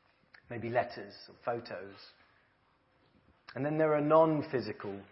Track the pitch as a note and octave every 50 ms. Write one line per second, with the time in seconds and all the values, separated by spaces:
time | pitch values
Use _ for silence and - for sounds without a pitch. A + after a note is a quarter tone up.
0 | _ _ _ _ _ _ - - - - A#2+ A#2 G#2+ A#2 A#2 B2+ - - - A#2
1 | G2+ G2+ G2 - - - F#2 - - - A#2+ A#2 A2+ - A2 F2+ F#2+ G2+ G2 G#2+
2 | - - - _ _ _ _ _ _ _ _ _ _ _ _ _ _ _ _ _
3 | _ _ _ _ _ _ _ _ _ - - B2 C3+ D3 D#3 D#3 D#3 D#3 D3+ D3+
4 | D3 D3+ D#3 D#3+ E3 D#3+ D#3 D3 C#3 - - B2+ G#2+ G#2+ G#2 - - G#2 G2 G2+
5 | G2 -